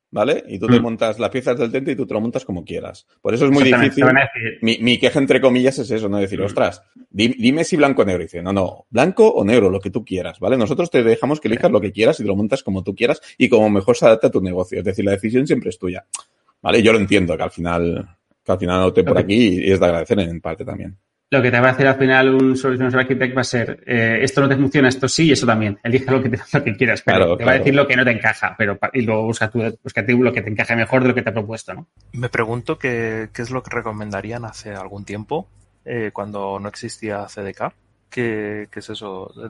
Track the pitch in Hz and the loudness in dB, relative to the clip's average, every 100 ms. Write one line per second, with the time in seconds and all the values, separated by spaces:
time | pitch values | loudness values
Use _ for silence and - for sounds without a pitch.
0 | _ - 110 165 - 98 117 120 117 113 | _ -2 0 0 -4 -6 4 4 4 -2
1 | 113 110 107 131 127 123 117 131 139 131 | -4 -2 -4 -4 -2 -2 -2 -4 -4 -6
2 | 123 110 113 127 - 90 78 85 92 98 | -4 -4 -4 -6 -8 -10 -8 -10 -10 -16
3 | _ _ 101 113 135 139 131 123 139 135 | _ _ -4 0 4 4 6 6 4 4
4 | 127 131 135 123 113 - 113 113 113 117 | 4 4 2 -4 -10 -4 -2 0 2 2
5 | 127 147 135 131 131 123 127 135 110 110 | 2 2 2 4 4 4 2 0 -4 -4
6 | 107 101 98 104 98 - 110 - _ _ | -2 -2 -4 -4 -4 -2 -2 -2 _ _
7 | - 185 117 127 117 147 165 165 143 131 | -14 0 0 2 0 0 0 2 2 4
8 | 101 92 80 87 87 98 90 - - 107 | 2 0 -6 -8 -2 0 0 -4 -6 0
9 | 170 185 185 - 101 120 98 95 95 95 | 0 4 4 4 2 4 4 2 -4 -8
10 | 110 92 85 - 95 131 107 135 170 147 | -6 -8 -8 -6 -2 0 0 -2 0 2
11 | 113 113 131 151 110 - 175 107 95 98 | 2 2 0 -2 -2 0 2 2 0 0
12 | 113 - 104 98 107 131 - 95 92 98 | 2 2 -2 -2 0 -2 -4 -6 -6 -2
13 | 120 156 - - 127 113 107 101 98 120 | -2 -2 -6 -2 4 4 4 2 2 4
14 | 120 110 139 113 92 90 92 90 90 95 | 4 4 4 0 -2 -4 -4 -4 -6 -2
15 | 98 98 110 123 143 143 95 - 92 92 | -2 0 0 -2 0 -2 -2 -8 -8 -8
16 | - - - _ _ _ - 107 110 113 | -12 -18 -18 _ _ _ 0 4 4 4
17 | 98 101 87 80 87 - 85 85 85 85 | 2 2 0 -2 -6 -6 -4 -2 -2 -4
18 | - _ _ _ - 92 90 92 92 92 | -8 _ _ _ -4 -2 0 2 2 2
19 | 90 87 90 107 117 90 - 95 87 85 | 2 2 2 4 4 2 2 2 4 2
20 | 78 104 85 85 82 82 - 76 87 92 | 0 -2 -2 -4 -8 -10 -10 -10 -12 -16
21 | _ _ _ 139 123 120 127 127 139 131 | _ _ _ 0 2 4 2 4 2 4
22 | 131 131 131 131 131 131 135 127 127 127 | 4 4 4 4 4 2 -2 -2 0 0
23 | 131 131 131 131 123 123 113 - - 120 | 0 0 0 -2 -2 -2 -4 -8 -4 0
24 | 113 113 135 143 139 135 139 151 131 131 | 2 2 0 2 2 2 2 4 2 2
25 | 127 - 165 127 120 110 107 104 120 120 | -2 2 2 2 2 0 0 -4 -2 -2
26 | - 131 123 113 - 147 - 104 123 104 | 2 0 0 -4 -2 -2 -2 -2 0 0
27 | - 95 90 87 117 131 143 139 143 127 | 0 2 2 2 2 2 4 2 2 2
28 | 123 110 110 110 98 - 107 98 104 131 | 2 2 0 -2 -4 -2 -2 -2 -4 -2
29 | 117 110 110 113 110 120 113 117 131 - | -2 0 -2 -2 -2 -2 -4 -6 -8 -6
30 | 107 123 127 120 110 107 113 117 113 131 | 0 2 2 0 -6 -4 -2 -2 0 2
31 | 127 120 113 110 104 113 - 92 170 _ | 2 0 -2 -6 -8 -10 -12 -16 -16 _
32 | _ - 123 - 110 120 120 160 135 120 | _ -10 -6 -4 -4 -4 -6 -6 -4 -4
33 | 113 110 110 - 117 127 - 120 113 107 | -6 -8 -10 -10 -8 -8 -8 -10 -8 -10
34 | 107 98 101 120 117 - 110 101 95 101 | -8 -8 -8 -10 -12 -16 -16 -14 -14 -16
35 | 98 101 107 156 190 _ _ _ - 123 | -12 -12 -8 -8 -8 _ _ _ -10 -8
36 | 107 - 104 104 98 98 101 - 117 - | -8 -8 -10 -8 -8 -8 -10 -12 -16 -12
37 | 110 101 101 - 98 92 123 - _ _ | -8 -8 -10 -12 -12 -8 -10 -10 _ _
38 | _ - 120 107 104 104 104 - - 107 | _ -6 -4 -4 -6 -8 -12 -16 -14 -14
39 | 104 95 98 113 113 | -12 -12 -14 -16 -18